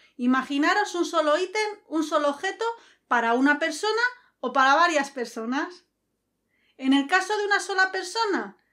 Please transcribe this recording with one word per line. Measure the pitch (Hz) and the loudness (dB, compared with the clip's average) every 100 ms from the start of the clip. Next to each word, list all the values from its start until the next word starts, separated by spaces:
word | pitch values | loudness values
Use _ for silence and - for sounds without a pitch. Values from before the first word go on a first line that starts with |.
| _ - | _ -4
imaginaros | 247 262 254 277 330 403 392 | 0 0 0 0 2 2 0
un | 349 - | -2 -2
solo | 330 302 311 | 0 2 2
ítem, | 370 427 427 415 - | 0 -2 -4 -6 -6
un | 311 | -4
solo | 302 320 294 | 0 0 0
objeto | 285 381 381 453 466 - _ - | -2 -6 -4 -6 -6 -16 _ -2
para | 240 233 | 0 2
una | 247 277 294 | 2 4 2
persona | 320 302 415 440 494 494 _ - | -2 -2 -2 0 -2 -4 _ -8
o | 254 | -2
para | 269 269 302 | 2 4 6
varias | 349 294 269 | 4 2 -2
personas. | 262 226 233 226 269 349 359 _ _ _ _ _ _ _ _ _ - | -6 -10 -8 -6 -4 -6 -10 _ _ _ _ _ _ _ _ _ -6
En | 262 | 2
el | 277 277 | 2 4
caso | 370 370 427 | 0 0 -2
de | 403 | 0
una | 392 | 0
sola | 381 381 381 | 0 0 0
persona, | 370 359 440 440 285 202 - _ | -2 -6 -4 -2 -2 -6 -14 _